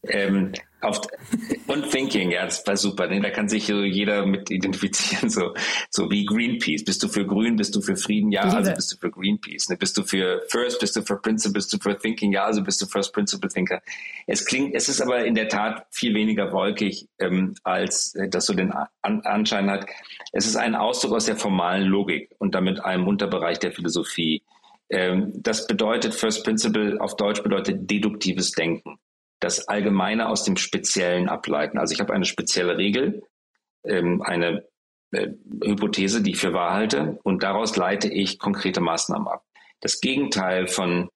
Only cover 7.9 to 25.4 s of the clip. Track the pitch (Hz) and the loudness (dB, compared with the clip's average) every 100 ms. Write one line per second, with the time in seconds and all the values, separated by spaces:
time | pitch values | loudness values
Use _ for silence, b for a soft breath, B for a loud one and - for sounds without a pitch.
7.9 | 95 - 107 104 98 98 107 95 - - | -2 0 2 2 2 4 4 2 0 -4
8.9 | - 87 - - 104 - - - - - | -4 -6 -2 -2 -2 -4 -8 -4 -2 0
9.9 | - 190 95 92 92 - 117 123 - 104 | -2 0 0 0 -2 -2 0 0 0 0
10.9 | 110 101 101 113 110 107 101 - 101 101 | -2 -2 -2 0 0 0 0 -2 -2 -2
11.9 | 98 110 113 104 98 104 107 95 95 98 | -2 -2 0 2 2 2 2 0 -2 0
12.9 | 101 98 - 101 98 95 - 90 - B | -2 0 0 -2 -2 -4 -2 0 -2 B
13.9 | B B B - - - 131 139 117 - | B B B -4 -2 0 0 0 0 0
14.9 | 135 127 123 113 110 110 104 107 113 - | 0 2 2 2 2 2 0 0 -2 -10
15.9 | - 120 107 107 104 101 101 95 104 101 | -4 0 2 2 2 2 2 0 2 -2
16.9 | - - _ 92 92 95 - 92 92 92 | -2 -14 _ 0 2 0 -2 -2 0 0
17.9 | - - - 95 90 - 98 92 - - | -2 -4 -4 -2 0 0 0 0 -2 -6
18.9 | _ - 107 104 104 107 196 196 98 - | _ -2 -2 0 0 2 2 0 0 -6
19.9 | B B B B - 104 113 117 110 107 | B B B B -2 0 0 0 2 0
20.9 | 123 123 113 110 104 107 92 87 95 95 | 0 0 0 0 0 0 2 2 2 4
21.9 | 98 95 76 - _ 101 95 92 92 95 | 2 2 -2 -6 _ -2 2 2 0 -2
22.9 | 92 90 101 101 92 85 87 87 - 87 | 0 2 2 0 0 0 0 -2 -2 -2
23.9 | 85 80 - 80 78 _ b b b _ | -2 -4 -2 0 0 _ b b b _
24.9 | 95 92 92 - - | -2 2 2 0 -2